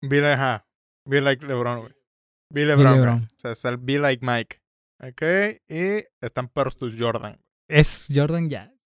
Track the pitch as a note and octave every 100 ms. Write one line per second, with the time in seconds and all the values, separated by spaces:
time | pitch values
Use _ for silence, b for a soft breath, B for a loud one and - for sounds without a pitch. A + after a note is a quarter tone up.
0 | C#3+ C#3+ D3 C3+ C3+ A2 _ _ _ _
1 | - C#3 C#3 C3+ D3 B2+ A#2+ A#2+ A2+ _
2 | _ _ _ _ _ C#3+ D3 C#3+ C3+ C3
3 | B2 A#2 A2+ _ B2 A2+ B2 B2 B2+ C#3
4 | D3 C3 B2+ A#2+ A2+ - _ _ _ _
5 | C3 B2+ D#3 F#3 G3+ A3 _ D#3 F#3 G#3
6 | - _ A#2+ - B2+ - C3 - B2+ A2
7 | A#2 A2+ G#2+ - _ _ _ D3+ D3+ -
8 | - C#3+ D3 E3 E3 B2 F2+ _